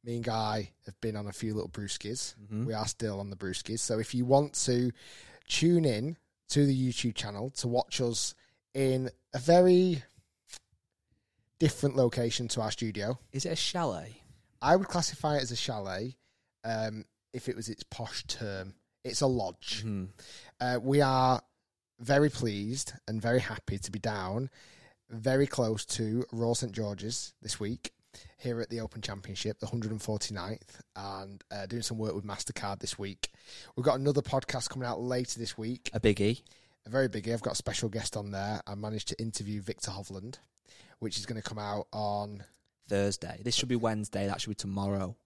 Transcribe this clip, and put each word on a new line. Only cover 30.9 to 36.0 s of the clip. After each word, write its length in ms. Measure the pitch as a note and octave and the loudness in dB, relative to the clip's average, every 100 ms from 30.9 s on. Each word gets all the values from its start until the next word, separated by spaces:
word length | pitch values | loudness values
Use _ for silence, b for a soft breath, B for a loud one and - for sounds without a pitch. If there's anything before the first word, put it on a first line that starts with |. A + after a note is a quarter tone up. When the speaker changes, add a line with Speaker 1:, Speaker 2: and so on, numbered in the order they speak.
| - | -12
Speaker 1:
and, 480 | G2 F#2+ G2 G2 - | -10 -8 -10 -16 -12
uh, 160 | G#2 F#2+ | -8 -6
doing 160 | A#2+ | -4
some 160 | A2 A2 | -4 -2
work 160 | A2 | -2
with 120 | F#2+ G2+ | -4 -6
MasterCard 540 | G2+ - - G2+ G2 | -8 -6 -6 -6 -6
this 200 | - - | -8 -8
week. 300 | G2 G2 - B B B B - | -8 -8 -10 B B B B 0
We've 100 | B2+ | 2
got 140 | C3 | 4
another 220 | C#3 C#3+ | 4 2
podcast 480 | - C3+ - C3 - | 2 -2 0 -4 -4
coming 180 | C3 B2 | -4 -4
out 120 | G2 | -4
later 400 | B2 B2+ B2 - | -2 -2 -2 -4
this 180 | A2+ - | -6 -4
week. 320 | A2 B2 - | -6 -6 -4
Speaker 2:
A 60 | |
biggie. 420 | A2 | 2